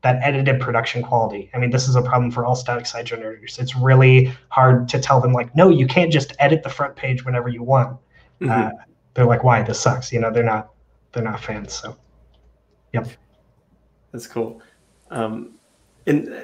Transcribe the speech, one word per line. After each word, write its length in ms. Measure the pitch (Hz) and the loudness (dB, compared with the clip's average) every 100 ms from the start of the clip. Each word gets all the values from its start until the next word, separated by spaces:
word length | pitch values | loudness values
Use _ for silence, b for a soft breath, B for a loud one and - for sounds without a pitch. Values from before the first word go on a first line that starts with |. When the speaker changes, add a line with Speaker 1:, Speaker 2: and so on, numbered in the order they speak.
Speaker 1:
that 200 | 131 127 | 0 0
edited 380 | 139 135 135 127 | 0 0 0 0
production 420 | - 117 120 123 | 0 -2 -2 -8
quality. 480 | 117 120 110 104 95 | -2 -2 -2 -6 -10
I 40 | 120 | -4
mean, 120 | 123 | -2
this 180 | 127 131 | 0 2
is 80 | 127 | 0
a 60 | |
problem 280 | 120 123 120 | 2 0 0
for 140 | 120 | -2
all 100 | 120 | -4
static 320 | 127 - 120 117 | -4 -4 -6 -6
site 200 | 120 113 | -10 -10
generators. 520 | 113 110 110 - - | -10 -12 -14 -18 -10
It's 160 | 127 | -8
really 580 | 131 127 131 131 131 127 B B | -2 4 6 8 8 4 B B
hard 380 | - 127 123 120 | 2 4 4 2
to 100 | - | -6
tell 200 | - 135 | 0 0
them, 120 | 120 | 2
like, 240 | 123 120 151 | -2 -2 4
"No, 140 | 185 | 6
you 180 | 156 131 | 6 4
can't 240 | - 165 | 2 2
just 220 | 160 - - | 0 -2 0
edit 240 | 160 156 | 2 2
the 80 | 139 | -2
front 240 | - 139 | -6 -6
page 300 | - 135 127 | -6 -6 -6
whenever 240 | 127 123 120 | -4 -4 -4
you 160 | 117 | -8
want." 320 | 120 131 120 - _ b b _ | 0 2 2 -6 _ b b _
Speaker 2:
Mm-hmm. 80 | 120 | -2
Speaker 1:
Uh, 220 | 113 113 - - _ _ | 0 -2 -6 -20 _ _
they're 120 | - 120 | 0 2
like, 180 | 117 | 4
"Why? 180 | 127 117 | 4 2
This 180 | 107 104 | 0 -2
sucks." 320 | 127 127 - | -2 -2 -4
You 80 | 120 | -4
know, 100 | 113 | -2
they're 120 | 117 | 0
not, 280 | 117 110 - _ _ _ _ | 0 -2 -6 _ _ _ _
they're 100 | - | -8
not 180 | 113 104 | -8 -8
fans. 320 | - 107 101 | -10 -12 -12
So, 240 | - 110 - _ _ _ _ _ _ _ _ _ | -14 -16 -20 _ _ _ _ _ _ _ _ _
yep. 160 | 117 117 - _ _ _ _ _ _ _ _ _ | -8 -8 -16 _ _ _ _ _ _ _ _ _
Speaker 2:
That's 140 | 120 - | -18 -12
cool. 340 | - 113 113 b b _ _ _ | -8 -8 -10 b b _ _ _
Um, 440 | - 110 113 - _ _ _ _ _ - | -8 -6 -8 -14 _ _ _ _ _ -2
and 280 | 147 - - | -2 -2 -14